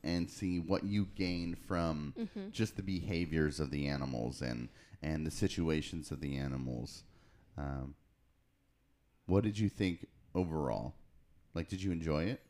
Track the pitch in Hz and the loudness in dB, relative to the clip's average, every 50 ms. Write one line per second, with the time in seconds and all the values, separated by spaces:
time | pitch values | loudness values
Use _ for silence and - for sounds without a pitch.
0 | - 73 87 87 87 87 - - 104 92 90 87 82 85 95 - - 101 104 104 | -2 0 2 2 0 0 -2 -4 -2 0 0 0 2 2 2 2 2 2 2 2
1 | 98 92 - - 95 90 87 87 87 87 85 - - - 95 87 85 82 78 76 | 2 2 0 0 0 0 2 0 0 -2 -4 -4 -4 -2 0 2 2 2 2 0
2 | 76 71 - - 226 185 - 214 190 202 - - 110 - - - 95 95 95 87 | -2 -4 -4 -6 -6 -6 -6 -8 -8 -6 -2 0 0 0 0 -4 -4 -2 -2 -2
3 | 87 - 90 85 87 80 78 80 78 76 67 78 78 65 67 73 71 71 71 69 | -2 0 0 0 2 2 4 4 4 4 4 0 -2 -2 0 0 0 0 0 0
4 | 65 67 64 58 58 64 64 - 64 62 60 58 60 60 - - - - - - | -2 -2 -2 -2 -2 -2 -4 -2 -2 -2 -2 -2 -6 -8 -10 -16 -20 -20 -14 -8
5 | - 78 80 80 78 78 - - 104 92 - - 85 80 78 78 78 - - 82 | -4 -2 -2 0 -2 -2 -2 2 0 2 2 2 2 4 4 2 2 -2 -4 -6
6 | 76 - 78 69 73 69 69 67 69 69 67 65 65 64 62 58 - - - - | -6 -6 -6 -4 -4 -2 -2 -2 -2 -2 -2 -2 -4 -4 -4 -4 -6 -8 -10 -14
7 | - - - - - - - - - - - - 71 69 69 67 65 69 71 - | -18 -20 -20 -20 -20 -20 -20 -20 -20 -14 -8 -6 -4 -4 -2 -4 -4 -6 -10 -14
8 | _ _ _ _ _ _ _ _ _ _ _ _ _ _ _ _ _ _ _ _ | _ _ _ _ _ _ _ _ _ _ _ _ _ _ _ _ _ _ _ _
9 | _ _ _ _ _ - 90 98 110 107 104 104 104 98 - - 101 92 87 - | _ _ _ _ _ 4 6 6 6 4 2 2 2 2 2 2 2 2 2 0
10 | - - _ - - - - 87 92 82 78 78 73 64 57 50 58 67 - - | -6 -14 _ -20 -14 -4 0 0 0 2 2 0 0 0 0 0 -2 -4 -8 -10
11 | - - - - - _ - - - _ - 85 82 - 95 92 95 98 87 82 | -16 -20 -20 -20 -20 _ -20 -20 -16 _ -4 -4 -4 -2 -2 -2 0 0 0 0
12 | 82 80 76 76 82 101 135 - - - | 2 2 2 4 2 2 -2 -4 -8 -16